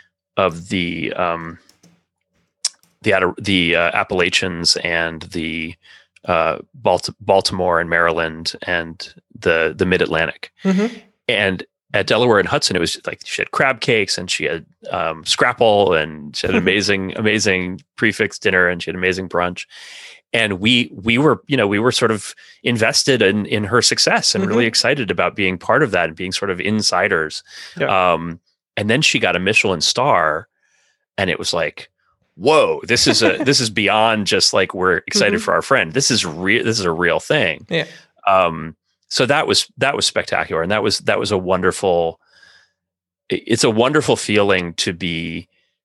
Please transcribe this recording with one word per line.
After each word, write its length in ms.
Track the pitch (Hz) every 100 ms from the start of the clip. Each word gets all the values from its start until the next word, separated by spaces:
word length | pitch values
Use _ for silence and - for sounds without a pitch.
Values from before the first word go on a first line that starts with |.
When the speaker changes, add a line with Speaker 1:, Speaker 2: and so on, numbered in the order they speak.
| _ _ _ -
Speaker 1:
of 320 | 95 82 92
the, 460 | 98 87 85 78
um, 440 | - 90 85 82 85 _ _ _ _ _ _ _ _ _ _ - - _ _
the 100 | 110
Adir-, 240 | 95 90 -
the, 380 | 104 92 85 85
uh, 160 | 85
Appalachians 840 | - 98 92 90 - 92 85 85 -
and 440 | 87 85 82 82
the, 520 | 87 87 80 82 82 85 _ - _ _ -
uh, 340 | 85 80 - - 135
Balt-, 340 | 110 90 - -
Baltimore 600 | 101 95 - 95 90 85
and 100 | 85
Maryland 640 | 85 85 82 82 80 82 -
and 500 | - 87 82 82 - - _ -
the, 360 | - 82 80 78
the 100 | 90
Mid-Atlantic. 640 | 92 82 80 80 - - _
Speaker 2:
Mm-hmm. 340 | 190 190 226 233 - _ -
Speaker 1:
And 360 | 107 101 92 - _ _
at 140 | 104 95
Delaware 320 | 110 123 104
and 80 | 87
Hudson, 280 | 147 - 90
it 40 |
was 200 | 82 - -
like 160 | - -
she 160 | -
had 100 | -
crab 300 | - 139 127
cakes 360 | - 117 98 -
and 120 | 90
she 160 | - 76
had, 200 | 82 - _ -
um, 340 | 90 82 80 82
scrapple 680 | - 131 120 117 104 95
and 420 | 82 78 76 73 -
she 100 | 92
had 80 | 95
an 60 |
Speaker 2:
<laughs> 0 |
Speaker 1:
amazing, 520 | 90 101 95 98 95 -
amazing 640 | 107 107 104 92 90 92 - -
Prix 160 | 113
Fixe 260 | - 104 -
dinner 280 | 104 92 87
and 140 | 87
she 60 | -
had 40 | 92
amazing 320 | 92 90 92
brunch. 380 | 87 87 90 - - - - - - _
And 300 | 117 110 92
we, 280 | 107 123 117
we 240 | - 104 117
were, 240 | 151 117 -
you 100 | 139
know, 100 | 101
we 120 | 101
were 120 | 120
sort 200 | - 117
of 220 | 107 - - - -
invested 580 | - 120 110 127 - 127
in, 240 | 98 107 98
in 180 | 107 101
her 160 | 120
success 520 | - 135 - 220 - 104
and 100 | 95
really 180 | 113
Speaker 2:
Mm-hmm. 40 | 120
Speaker 1:
excited 420 | - 117 135 101
about 240 | 90 87 -
being 220 | 95 92
part 260 | - 120
of 80 | 139
that 160 | 92 82
and 80 | 80
being 160 | 92
sort 200 | - 101
of 100 | 90
insiders. 840 | 98 107 98 90 101 85 78 - - - - 175
Speaker 2:
Yeah. 360 | 143 95 90
Speaker 1:
Um, 260 | 82 85 82 _ _ _ -
and 120 | 104
then 120 | 127
she 180 | 156 131
got 160 | 104 87
a 40 |
Michelin 420 | 92 110 - 87
star, 640 | - - 139 98 78 78 - _ _ _ _ _ _ -
and 120 | 95
it 80 | -
was 160 | 95
like, 360 | 85 78 - - _ _ _ _ -
"Whoa, 440 | 110 156 110 - 92
this 200 | 120 -
is 160 | 110
a, 160 | 110 -
Speaker 2:
<laughs> 60 |
Speaker 1:
this 160 | 277 139
is 100 | 113
beyond 560 | 107 98 107 113 110 98
just, 260 | 98 -
like, 200 | 101 95
we're 240 | 95 92 85 -
excited 300 | - 104 104
Speaker 2:
Mm-hmm. 40 |
Speaker 1:
for 100 | 104
our 80 | 85
friend. 300 | - 131 82
This 180 | 123 135
is 160 | 113 90
real. 380 | 78 92 113
This 160 | 113 110
is 60 | 90
a 60 |
real 260 | 82 87 80
thing." 480 | - 151 92 71 -
Speaker 2:
Yeah. 160 | 165 - - _ _ 101
Speaker 1:
Um, 520 | 95 87 82 80 - _ _ _
so 160 | - 127
that 200 | 147 -
was, 220 | - - -
that 200 | 135 123
was 80 | -
spectacular, 560 | - - 87 80 82
and 80 | 85
that 100 | 104
was, 180 | 104 -
that 200 | - 101
was 140 | 95
a 40 | 101
wonderful, 840 | 90 92 92 - 98 87 82 - _ _ - _ _ _ _ _ _ _ _
i-, 140 | 92 -
it's 200 | 117 131
a 40 |
wonderful 460 | 107 123 151 143 120
feeling 580 | - 104 101 92 87 85
to 180 | -
be, 560 | 87 92 82 82 82 90 _ _ _